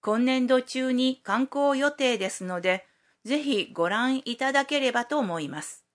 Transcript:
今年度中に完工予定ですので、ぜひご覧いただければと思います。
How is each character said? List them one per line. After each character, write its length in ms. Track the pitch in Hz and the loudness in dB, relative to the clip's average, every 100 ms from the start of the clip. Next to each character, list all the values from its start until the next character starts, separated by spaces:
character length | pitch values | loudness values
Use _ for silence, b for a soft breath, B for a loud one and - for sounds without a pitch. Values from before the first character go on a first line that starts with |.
今 220 | - 220 | 0 2
年 220 | 247 262 247 | 2 2 4
度 160 | 262 | 2
中 300 | 254 254 262 | 2 -4 0
に 280 | 247 262 262 | 2 0 -2
完 240 | - 208 262 | -2 0 0
工 260 | 285 285 | 0 2
予 160 | 269 285 | 2 0
定 300 | 294 262 233 | 0 0 0
で 100 | 190 | -2
す 140 | - | -6
の 180 | 185 180 | -6 -2
で、 240 | 180 185 b b b b 214 | 0 0 b b b b -4
ぜ 160 | 285 | -2
ひ 300 | 285 220 165 | 0 -2 -2
ご 160 | - 170 | -2 0
覧 320 | 208 254 262 - | 2 0 -2 -4
い 120 | 240 | -4
た 140 | 269 | 0
だ 140 | 269 277 | 0 0
け 140 | 294 | 0
れ 120 | 269 | 0
ば 140 | 240 240 | 0 0
と 120 | 294 | 0
思 220 | 220 165 | 0 -2
い 100 | 147 | -6
ま 140 | 151 | -8
す。 200 | - - _ | -12 -16 _